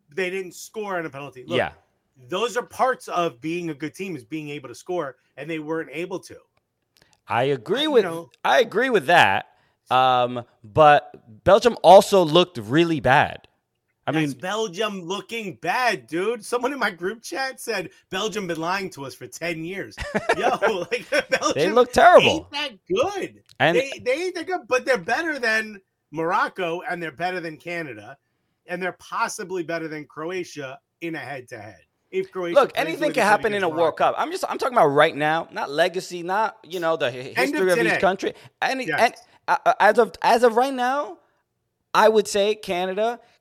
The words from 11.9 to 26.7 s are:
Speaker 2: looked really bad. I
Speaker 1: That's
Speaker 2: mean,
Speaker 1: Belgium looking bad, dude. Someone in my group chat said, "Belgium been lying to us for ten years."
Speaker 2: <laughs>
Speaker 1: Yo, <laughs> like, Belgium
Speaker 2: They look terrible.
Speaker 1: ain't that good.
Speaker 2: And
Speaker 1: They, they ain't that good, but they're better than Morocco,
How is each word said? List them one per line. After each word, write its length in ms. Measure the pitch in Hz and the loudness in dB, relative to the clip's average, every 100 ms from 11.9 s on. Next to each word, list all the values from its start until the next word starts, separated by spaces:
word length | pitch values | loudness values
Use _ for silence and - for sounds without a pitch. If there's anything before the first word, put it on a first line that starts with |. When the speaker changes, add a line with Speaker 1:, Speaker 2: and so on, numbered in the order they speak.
| 190 196 196 | 10 10 4
Speaker 2:
looked 340 | 165 160 175 - | 4 4 2 -2
really 420 | 104 147 170 160 | -2 2 2 2
bad. 480 | 120 143 98 - _ _ _ _ _ _ - | 2 4 2 -4 _ _ _ _ _ _ -4
I 40 | |
Speaker 1:
That's 220 | 147 151 | -2 -2
Speaker 2:
mean, 60 | 120 | -4
Speaker 1:
Belgium 600 | 180 208 220 175 214 196 | -6 -6 -6 -4 -6 -6
looking 540 | 165 180 175 226 202 127 | -8 -10 -8 -10 -10 -10
bad, 500 | 165 202 247 185 117 | -4 -2 0 -2 -6
dude. 400 | 160 202 240 202 | -6 -4 -4 -4
Someone 260 | 247 247 | -4 -4
in 60 | 285 | -2
my 120 | 208 | -4
group 320 | 170 180 226 | -4 -8 -8
chat 360 | - 269 269 254 | -10 -8 -8 -8
said, 300 | - 208 165 _ - | -8 -6 -6 _ -12
"Belgium 340 | 190 214 208 185 | -6 -6 -6 -6
been 140 | 160 | -6
lying 300 | 165 190 190 | -4 -4 -6
to 140 | - 139 | -10 -14
us 100 | - | -14
for 100 | 123 | -18
ten 380 | - 170 160 | -10 -8 -8
years." 320 | 160 190 127 - - 571 | -8 -10 -12 -10 -6 -6
Speaker 2:
<laughs> 220 | - - | -4 -2
Speaker 1:
Yo, 120 | 254 | -2
<laughs> 420 | 240 208 196 170 | 0 -2 -2 -4
like, 180 | 240 185 | -6 -2
Belgium 440 | 285 - 247 277 135 | -2 0 -2 0 0
Speaker 2:
They 160 | 165 | 2
look 200 | 220 - | 2 2
terrible. 560 | - 339 330 220 110 - | 6 8 8 6 0 -4
Speaker 1:
ain't 0 | |
that 200 | 285 294 208 - | -8 -8 -10 -6
good. 540 | 190 339 403 190 107 _ - | -2 -2 -4 -10 -14 _ 0
Speaker 2:
And 160 | 139 170 | 2 2
Speaker 1:
They, 160 | 277 233 | 0 -6
they 80 | 202 277 370 | -4 -2 -4
ain't 100 | 359 | -6
that 100 | 320 | -6
good, 160 | 359 233 | -8 -2
but 180 | 247 247 | -2 0
they're 140 | 247 | -2
better 400 | 165 254 339 285 | -2 -4 -4 -4
than 420 | 233 220 220 202 _ _ _ | -2 -2 -4 -12 _ _ _
Morocco, 720 | 151 165 202 233 214 175 | -6 -2 -2 -2 -4 -6